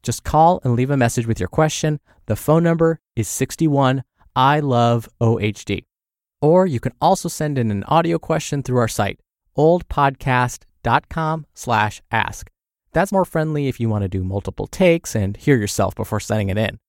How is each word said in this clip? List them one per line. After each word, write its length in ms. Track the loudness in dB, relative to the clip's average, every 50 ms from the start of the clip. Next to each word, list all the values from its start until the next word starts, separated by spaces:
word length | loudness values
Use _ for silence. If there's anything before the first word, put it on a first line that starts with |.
Just 220 | _ -6 -6 -6 _
call 360 | 0 2 4 4 4 4 2
and 140 | 0 -2 0
leave 140 | 0 0 0
a 60 | 2
message 300 | 2 2 0 0 -2 -2
with 140 | -2 -2 -4
your 80 | -4 -4
question. 520 | 0 0 0 0 0 -2 -2 -2 -2 -4 _ _ _ _ _
The 100 | -6 -6
phone 260 | -4 0 2 2 4
number 380 | 4 2 2 2 2 2 0 -2 _ _ _
is 120 | -6 -4 -4
sixty-one, 760 | -2 -4 -4 -4 -2 -2 0 2 2 4 2 2 2 0 -4 _ _ _ _ _ _
I 240 | 2 2 4 4 2
love 480 | 0 0 2 2 4 2 2 0 -2 -8 _ _
O 200 | 2 2 2 2
H 240 | 0 -4 -4 -6 -6
D. 220 | -6 -6 -6 -6 _ _ _ _ _ _ _ _ _ _ _
Or 240 | 2 4 4 4 4
you 140 | 2 0 -2
can 120 | -4 -6 -6 _
also 280 | 0 2 2 0 -2 -8
send 280 | -6 -4 -4 -2 -2 0
in 120 | 0 0
an 140 | -2 -2 -2
audio 340 | 0 2 2 2 2 -2 -2
question 440 | -2 -2 -4 -4 -2 -4 -6 -6
through 160 | -4 0 0 0
our 100 | 0 0
site, 320 | 0 -2 -2 -2 -4 _ _ _ _ _ _ _ _
old 320 | 2 4 4 4 2 0 _
podcast 760 | -2 0 0 0 0 _ -2 0 2 2 0 0 -4 -10 _ _ _ _
dot 260 | _ 0 0 0 0 _
com 380 | -6 -4 -4 -4 -4 -6 -8 _ _
slash 480 | -14 -4 -2 0 0 0 0 -4 -10 _ _
ask. 400 | -2 -2 -2 -2 -6 -14 -18 -20 _ _ _ _ _ _ _ _
That's 200 | _ -2 0 2
more 120 | 0 0 0
friendly 440 | 0 -2 -2 -2 -2 -2 -2 -2 -4
if 120 | -2 -2
you 80 | -2 -2
want 140 | 0 -2
to 60 | -2 -2
do 140 | -4 -4
multiple 440 | -4 -4 -4 -4 -6 -6 -8 -8 -10
takes 480 | -10 -2 2 4 4 4 2 -2 -4 -4
and 220 | -2 -2 -2 -4
hear 200 | -4 2 2 2
yourself 380 | 2 2 -2 -2 -2 -2 -2 -2
before 260 | -8 -8 -6 -6 -6
sending 300 | -4 -2 -2 -2 -2 -2
it 80 | -2 -2
in. 200 | -2 -4 -6 -10 _